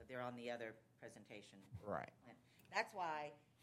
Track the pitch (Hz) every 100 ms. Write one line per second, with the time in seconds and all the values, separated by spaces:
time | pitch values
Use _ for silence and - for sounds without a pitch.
0 | 117 127 123 120 120 120 113 110 - -
1 | 120 107 104 104 - 101 98 - 107 85
2 | - - - 117 - - - 190 226 202
3 | 170 151 147 - - -